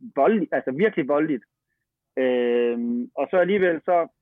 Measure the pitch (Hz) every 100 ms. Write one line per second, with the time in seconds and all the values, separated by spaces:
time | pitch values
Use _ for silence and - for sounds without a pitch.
0 | 117 - 147 220 156 151 - 131 214 202
1 | 131 147 156 127 - _ _ _ _ _
2 | _ - 131 123 120 120 120 120 117 120
3 | 120 - 139 185 175 202 185 160 - 175
4 | 165 _